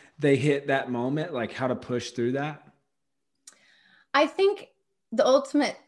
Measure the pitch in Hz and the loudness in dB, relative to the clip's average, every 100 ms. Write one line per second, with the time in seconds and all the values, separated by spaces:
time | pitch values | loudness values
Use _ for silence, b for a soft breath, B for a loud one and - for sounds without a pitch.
0 | B B 143 135 147 139 143 135 127 120 | B B 2 2 2 0 0 -2 -2 -4
1 | 127 151 175 131 107 - 131 123 - 123 | -2 -4 -4 -6 -6 -4 -4 -4 -4 -6
2 | 117 - 120 135 147 147 - _ _ _ | -6 -4 -2 -2 -6 -10 -18 _ _ _
3 | _ _ _ _ - B B B B B | _ _ _ _ -20 B B B B B
4 | B 269 311 - 392 403 - _ _ _ | B 0 2 2 2 2 -6 _ _ _
5 | _ 220 247 269 277 294 240 - | _ 0 4 4 2 0 0 -2